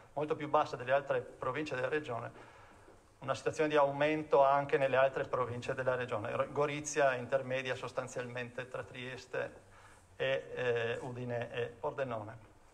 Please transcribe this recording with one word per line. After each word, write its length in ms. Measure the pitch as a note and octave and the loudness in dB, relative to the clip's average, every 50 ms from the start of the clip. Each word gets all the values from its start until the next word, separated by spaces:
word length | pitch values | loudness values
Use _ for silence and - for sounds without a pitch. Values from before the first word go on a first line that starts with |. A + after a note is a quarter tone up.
| - - - | -20 -8 -4
molto 200 | C#3+ D3+ D3+ D#3+ | -4 0 0 0
più 140 | D3+ D3+ D3+ | -2 0 2
bassa 280 | C#3+ D3+ C#3+ - - | 2 2 2 2 -2
delle 160 | B2 B2 B2 | -6 0 2
altre 280 | C3+ C#3+ C#3+ - C3+ B2 | 2 2 2 2 0 -2
province 540 | A#2+ - - - - B2+ B2+ C#3+ D#3 D3 C#3 | -2 -4 -10 -6 -4 -4 -2 -2 -4 -4 -2
della 140 | B2+ B2+ B2+ | -2 -2 0
regione, 440 | D3 D3+ C#3 B2 A#2+ A#2 A#2 A2+ - - - - - - - - - - - - - - - - - _ | -2 -2 -2 -4 -6 -6 -6 -10 -12 -16 -20 -20 -20 -20 -20 -20 -20 -20 -20 -20 -20 -20 -20 -20 -20 _
una 160 | B2+ C3 C3 | -4 -4 -4
situazione 340 | - - - - - D#3 D3+ | -2 -2 -2 0 2 0 4
di 80 | D3+ | 6
aumento 640 | D3 C#3+ C#3 C#3 C#3 D3 D3+ D#3 D#3 D3+ - - C#3+ | 6 6 6 4 2 2 2 2 0 2 4 6 8
anche 360 | C3+ C3+ C#3 C#3+ C#3+ C#3+ D#3+ C#3+ | 8 8 6 4 4 2 2 2
nelle 180 | C3+ C3+ B2 | 4 4 6
altre 280 | C3 C3+ C3+ - D3+ C3+ | 6 4 4 4 0 -2
province 500 | - - B2+ B2 A#2 A#2+ B2 A#2+ - C3 | -2 0 -2 -2 -2 -2 -6 -4 -4 -4
della 200 | C3 B2+ B2+ B2+ | -2 0 0 0
regione. 540 | B2 B2 A#2 A#2+ G#2+ G#2+ A#2+ B2+ - C3+ - | 0 -2 -4 -4 -4 -4 -4 -2 -2 -2 0
Gorizia 640 | - C#3+ D3 D3 C#3+ D3+ D3 - - D3+ C#3+ C3+ | 0 0 0 0 0 -4 -6 -4 0 4 4 4
è 60 | B2+ B2 | 4 2
intermedia 560 | B2 A#2+ C3+ C3+ C3 B2+ B2+ C3 B2+ B2+ B2 | -2 0 0 0 0 0 -2 -2 -2 -2 -4
sostanzialmente 920 | A#2+ - A#2+ - - B2 A#2+ - C3 B2 A#2+ A#2+ B2 A#2+ A#2+ A#2+ - B2 B2 | -4 -6 -6 -6 -6 -6 -4 -6 -6 -6 -6 -6 -8 -8 -8 -8 -10 -10 -8
tra 140 | - B2+ | -8 -8
Trieste 800 | B2 - B2+ B2+ B2 B2+ B2+ A#2+ - - - C3+ B2 - - - - - - - - - - - - _ - | -8 -8 -10 -10 -10 -10 -10 -12 -12 -6 -4 -4 -4 -4 -8 -14 -20 -20 -20 -20 -20 -20 -20 -20 -20 _ -6
e, 340 | - C3+ C3 C3+ C3+ - - B2 | -2 0 0 0 0 -2 -6 -6
eh, 440 | B2 B2+ B2 A#2+ A#2+ A2+ A#2 A#2+ C3 | -2 0 2 2 2 0 0 -2 -4
Udine 500 | - B2+ A#2+ A#2+ B2 A#2+ A#2+ A#2 B2 - | -6 -8 -8 -6 -6 -4 -4 -4 -4 -4
e 140 | - B2 A#2+ | -4 -4 -4
Pordenone. 880 | A#2+ - - - D3 - C#3+ C3+ B2 A#2 A2 G#2 G#2 A#2+ A#2+ - - - - - - | -6 -6 -6 -6 -4 -2 -2 -4 -2 -2 -6 -6 -10 -12 -16 -20 -20 -20 -20 -20 -20